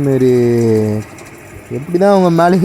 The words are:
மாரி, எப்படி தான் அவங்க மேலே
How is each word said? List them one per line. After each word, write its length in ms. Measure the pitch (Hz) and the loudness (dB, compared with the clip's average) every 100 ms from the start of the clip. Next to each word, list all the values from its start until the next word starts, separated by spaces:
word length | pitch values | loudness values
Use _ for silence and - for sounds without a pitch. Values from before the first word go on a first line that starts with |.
| 139 | -2
மாரி, 300 | 135 127 123 120 120 113 110 107 107 104 - - - - - - 120 | 0 2 2 0 0 0 0 0 -4 -8 -16 -20 -20 -20 -20 -14 -12
எப்படி 200 | 156 175 | -6 0
தான் 160 | 196 | 2
அவங்க 160 | 196 180 165 | 2 2 2
மேலே 140 | 170 185 | 2 2